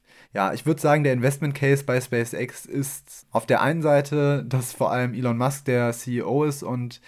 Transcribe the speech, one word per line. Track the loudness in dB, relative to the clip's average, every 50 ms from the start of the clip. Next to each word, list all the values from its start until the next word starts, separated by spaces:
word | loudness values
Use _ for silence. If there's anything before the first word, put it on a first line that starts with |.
| _ _ -20 -20 -18 _
ja, | -2 0 0 0 0
ich | 0 0
würd | 0 0 2
sagen, | 4 4 4 4 4
der | 2
Investment | 2 2 2 0 0 0 -2 -4 -2
Case | 0 2 2 2 2 2
bei | 0 -2 -2
SpaceX | -2 -2 -2 -2 -2 -2 -4 -6 -6 -6 -8 -12 -12
ist | -8 -6 -4 -4 -6 -8 -12 -16 -20 -20 -20 -10 _
auf | -6 -4 0
der | 2 2 2
einen | 2 2 0 2
Seite, | 2 4 4 4 4 2 0 2 2 2 2 0 0 -2
dass | -2 -2 -2 -4
vor | -4 -2 0 0
allem | 0 0 0 -2 -2
Elon | -2 -2 0 0
Musk | 2 0 0 -2 -2 -2
der | 0 2 2 2 0
C | -2 -4 -6 -4 -4 -2
E |
O | 0 0 0 2 2
ist | 0 -2 -4
und | -6 -6 -4 -4 -6 -6 -10 -14 -20